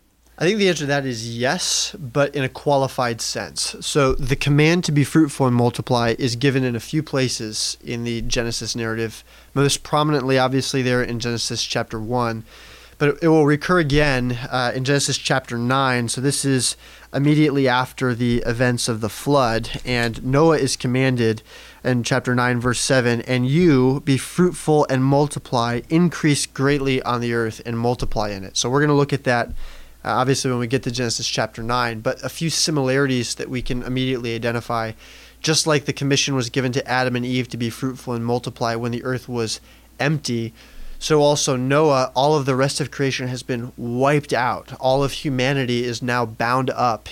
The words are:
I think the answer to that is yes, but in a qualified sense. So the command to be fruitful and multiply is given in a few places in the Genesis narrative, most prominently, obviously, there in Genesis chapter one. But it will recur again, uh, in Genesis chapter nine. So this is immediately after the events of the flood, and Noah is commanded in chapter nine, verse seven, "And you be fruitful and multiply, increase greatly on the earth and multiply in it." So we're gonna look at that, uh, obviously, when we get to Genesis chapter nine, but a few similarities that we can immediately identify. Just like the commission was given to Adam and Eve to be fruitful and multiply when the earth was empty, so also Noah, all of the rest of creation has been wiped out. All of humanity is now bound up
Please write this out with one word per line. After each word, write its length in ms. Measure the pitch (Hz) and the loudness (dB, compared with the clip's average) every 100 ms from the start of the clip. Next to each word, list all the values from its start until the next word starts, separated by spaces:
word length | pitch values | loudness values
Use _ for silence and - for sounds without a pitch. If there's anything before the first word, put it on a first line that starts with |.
| _ _ _ - | _ _ _ -2
I 80 | |
think 140 | 160 220 | 0 2
the 100 | 196 | 2
answer 120 | 156 | 2
to 60 | 139 | 0
that 200 | 143 135 | -2 -2
is 320 | 117 117 117 | -4 -6 -2
yes, 580 | 123 175 - - - 208 | -2 0 -2 -2 -4 -6
but 360 | 131 147 139 | -4 0 0
in 100 | 147 | 0
a 40 | 131 | -2
qualified 720 | - 151 139 135 - 120 113 | -2 2 2 2 0 -2 -2
sense. 520 | - 120 90 69 - - | -6 -6 -8 -6 -8 -8
So 320 | - 151 135 | -2 2 2
the 240 | 131 123 139 | 2 0 0
command 480 | 139 143 156 180 | 2 4 4 4
to 80 | 170 | 2
be 120 | 147 | 2
fruitful 420 | 131 160 147 - 131 | 4 4 4 2 2
and 100 | 120 | 4
multiply 580 | 120 - - 123 117 113 | 2 0 -2 0 2 0
is 180 | 131 117 | -2 0
given 260 | 143 131 | 0 2
in 140 | 127 117 | 0 -2
a 40 | |
few 220 | - 156 | -4 -4
places 760 | 147 139 127 - 110 107 - - | -2 0 0 -2 -6 -6 -6 -8
in 220 | - 120 | -8 -6
the 160 | 120 117 | -4 -4
Genesis 560 | 113 131 117 - 110 120 | -2 -2 -2 -4 -6 -4
narrative, 480 | 113 113 113 - - - - | -4 -4 -4 -8 -20 -20 -6
most 280 | 135 143 - | 0 0 0
prominently, 560 | - 151 151 147 131 131 | 0 0 2 2 2 2
obviously, 440 | 127 135 127 139 | 2 0 -2 -2
there 200 | 127 123 | 0 0
in 180 | 117 117 | 0 -4
Genesis 440 | 120 117 - 117 | -4 -4 -4 -6
chapter 340 | - 123 117 113 | -4 -4 -4 -6
one. 460 | 110 123 117 113 113 - - - - - | -4 -2 -2 -4 -10 -18 -20 -20 -20 -2
But 200 | 143 139 | 0 2
it 80 | 170 | 4
will 180 | 160 143 | 6 4
recur 320 | 147 - 180 | 2 2 2
again, 580 | 147 147 151 127 123 120 135 | 2 2 2 2 0 -4 -4
uh, 220 | 127 123 | -2 -2
in 100 | 117 | -2
Genesis 340 | 131 143 139 131 | 0 0 0 -2
chapter 400 | - 139 - 120 | 0 -2 -2 -2
nine. 500 | 120 135 135 123 117 | 0 2 2 0 -2
So 120 | - | -2
this 240 | 139 139 | -2 0
is 320 | 139 131 110 - - - - | 0 0 0 -4 -12 -20 -8
immediately 540 | 135 143 151 151 139 131 | 0 2 4 4 4 4
after 480 | 123 127 - 127 | 2 0 -2 -2
the 240 | 117 123 120 117 | 0 0 0 0
events 420 | 113 127 120 - | 0 2 2 -2
of 120 | 110 | -2
the 80 | 110 | -4
flood, 720 | - 139 143 120 113 113 - | -4 0 2 4 0 -2 -6
and 400 | 127 123 117 110 | -2 0 0 -2
Noah 340 | 127 139 165 156 | 0 4 6 4
is 180 | 131 - | 2 -2
commanded 680 | 131 127 131 123 113 110 - - - - | -2 2 2 2 2 0 -6 -20 -20 -6
in 220 | 131 123 | -2 0
chapter 300 | 117 131 127 | 0 0 0
nine, 260 | 123 123 120 | 2 2 2
verse 180 | 123 117 | 0 0
seven, 420 | - 135 120 117 | 2 2 2 0
"And 240 | - 127 127 | 0 0 2
you 560 | 151 180 135 127 139 | 4 6 6 4 2
be 120 | - 131 | 0 0
fruitful 680 | - - 180 147 - 151 143 | 0 2 2 2 2 2 4
and 160 | 131 | 2
multiply, 760 | 131 139 147 135 - 123 117 120 - | 4 4 2 -2 -4 -2 0 -2 0
increase 560 | 160 175 - 156 139 - | 2 2 2 0 0 -2
greatly 560 | - 139 147 139 131 | -2 0 2 0 -2
on 180 | - 120 | 0 -2
the 140 | 120 | 0
earth 260 | 117 113 110 117 | 0 -2 -4 -6
and 100 | 117 | -2
multiply 540 | 120 123 123 113 104 | -2 -2 -2 -2 -2
in 140 | 98 | -6
it." 120 | 95 - | -8 -6
So 140 | 120 | -2
we're 100 | 135 | 2
gonna 140 | 151 | 2
look 180 | 143 143 | 2 2
at 120 | 135 | 0
that, 240 | 131 120 - | 0 0 0
uh, 40 | - - - - - | -6 -8 -12 -18 -12
obviously, 480 | - 113 127 135 135 | -4 0 2 0 0
when 80 | 123 | -2
we 80 | 120 | 0
get 160 | 131 | -2
to 80 | 131 | -2
Genesis 340 | 117 120 - 113 | -4 -4 -4 -4
chapter 340 | - 113 - | -2 -4 -6
nine, 420 | 113 123 117 113 | -4 0 -2 -2
but 200 | 123 131 | -4 -4
a 60 | 131 | -8
few 220 | - 165 | -6 -4
similarities 840 | - - 151 131 135 139 127 113 | -2 0 0 2 2 2 0 -2
that 160 | - - | -6 -6
we 120 | 127 | -6
can 200 | - 123 | -4 -4
immediately 500 | 120 127 131 127 120 | -2 -2 -2 -2 -4
identify. 600 | 117 117 117 - 117 113 110 - - - - | -4 -2 -4 -4 -4 -4 -8 -16 -20 -20 -6
Just 260 | - 151 160 | -2 0 2
like 200 | 151 - | 0 0
the 60 | |
commission 440 | 135 139 139 - 135 | -2 0 0 2 -2
was 140 | 120 | -2
given 200 | 139 127 | -2 0
to 180 | 127 123 | -2 0
Adam 280 | 127 127 123 | 0 0 0
and 100 | 123 | -2
Eve 220 | 127 123 | -2 -4
to 80 | 120 | -4
be 120 | 117 | -6
fruitful 460 | - 131 127 - | -4 -6 -6 -6
and 100 | 120 | -4
multiply 520 | 117 120 120 - 117 117 | -2 -2 -4 -4 -4 -2
when 160 | 120 | -4
the 100 | 120 | -4
earth 260 | 127 127 - | -4 -6 -6
was 300 | 120 110 - - - - - | -4 -4 -6 -12 -20 -20 -4
empty, 540 | 135 151 - 117 113 - - - - - | -2 -2 -2 -4 -6 -10 -18 -14 -12 -8
so 220 | - 151 | 0 4
also 360 | 147 147 - 131 | 4 4 0 0
Noah, 560 | 127 143 156 135 127 | 2 4 4 4 2
all 220 | 127 143 156 | 0 2 2
of 100 | 135 | 2
the 80 | |
rest 260 | 127 139 - | 0 0 -2
of 120 | 139 | -6
creation 340 | - 139 123 127 | -2 -2 -2 -4
has 160 | 127 | -6
been 300 | - 123 123 - | -6 -6 -6 -8
wiped 560 | 120 120 135 147 - | -6 0 2 2 0
out. 400 | 120 123 95 - 131 | 0 0 -2 -8 -4
All 240 | 131 135 | 2 2
of 80 | 139 | 0
humanity 720 | - 156 127 127 139 123 120 | -2 -4 0 0 0 0 0
is 180 | 120 113 | -2 -4
now 240 | 123 123 | -2 -2
bound 460 | 117 113 117 127 131 | -2 -2 0 0 0
up 380 | 120 123 110 - | 0 0 -2 -6